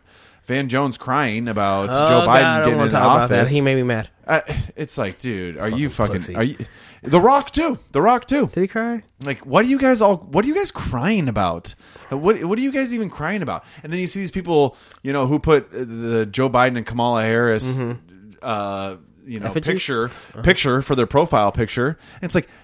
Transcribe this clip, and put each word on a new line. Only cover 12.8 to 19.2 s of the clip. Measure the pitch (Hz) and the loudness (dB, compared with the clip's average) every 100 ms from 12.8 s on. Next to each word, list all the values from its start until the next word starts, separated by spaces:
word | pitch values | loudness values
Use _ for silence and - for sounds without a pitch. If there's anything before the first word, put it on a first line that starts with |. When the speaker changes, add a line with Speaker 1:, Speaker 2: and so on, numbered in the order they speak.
| 262 | -4
Speaker 1:
even | 240 202 | -4 -6
crying | - 151 208 | -6 -6 -4
about? | 143 85 - - | -6 -8 -10 -18
And | 151 | -8
then | 175 | -6
you | 180 | -4
see | 196 | -6
these | 185 | -6
people, | 190 175 160 135 - - - | -6 0 2 2 0 -20 -12
you | 135 | -4
know, | 139 131 | -2 0
who | 147 | 0
put, | 156 151 - | 2 2 2
uh, | 107 | -10
the | 127 113 117 113 107 | -10 -8 -2 -2 -2
Joe | 101 131 | 0 0
Biden | 123 127 123 | 4 2 0
and | 110 | -6
Kamala | 120 120 117 | -4 -2 0
Harris, | 110 113 120 110 131 131 | 0 2 2 2 0 -2
Speaker 2:
Mm-hmm. | 120 120 - 95 104 101 | -4 -8 -14 -20 -20 -12
Speaker 1:
uh, | 127 107 101 98 98 92 _ _ | -6 -4 -4 -6 -8 -10 _ _